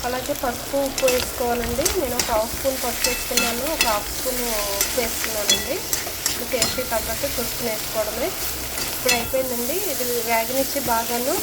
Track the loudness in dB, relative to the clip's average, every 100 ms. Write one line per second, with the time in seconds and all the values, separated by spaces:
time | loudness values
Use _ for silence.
0 | -2 -2 -2 0 0 -2 0 2 2 2
1 | 4 4 0 0 2 2 2 2 2 2
2 | 2 0 2 2 0 0 0 0 -2 0
3 | 0 0 0 0 0 0 -2 2 2 2
4 | 0 -4 -2 -2 0 0 -2 0 0 0
5 | 0 -2 -2 -2 2 0 2 -2 -2 -4
6 | -4 -4 -2 -2 -2 0 0 0 0 -2
7 | 0 -2 -2 -2 -2 -2 -2 -2 -2 -2
8 | -2 0 -2 -2 -4 -4 -4 -4 -4 -2
9 | 2 2 2 0 0 -2 0 0 0 -2
10 | 0 0 2 2 2 0 2 0 2 2
11 | 2 0 2 0